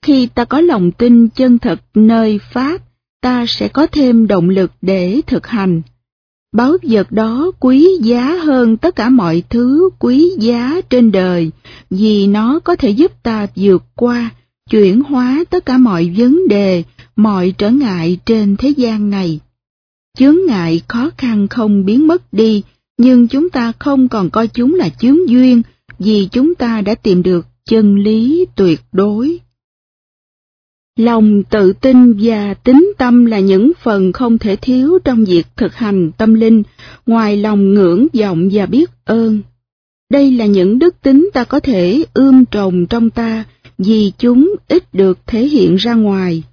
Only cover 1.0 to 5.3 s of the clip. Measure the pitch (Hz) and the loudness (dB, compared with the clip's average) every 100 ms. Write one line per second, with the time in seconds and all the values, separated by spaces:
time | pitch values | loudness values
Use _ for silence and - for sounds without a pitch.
1 | 240 240 226 - 254 240 247 165 _ 214 | 2 4 2 0 0 2 0 -6 _ 2
2 | 220 226 220 208 - 254 269 370 - _ | 2 2 0 -4 -6 -8 -6 -8 -12 _
3 | _ _ 254 247 233 - 202 - 320 302 | _ _ -4 -4 -4 -6 -6 -2 -2 0
4 | 262 233 214 202 175 190 180 _ 175 190 | 2 2 2 0 0 0 -2 _ -4 -2
5 | 180 226 - | -2 -4 -4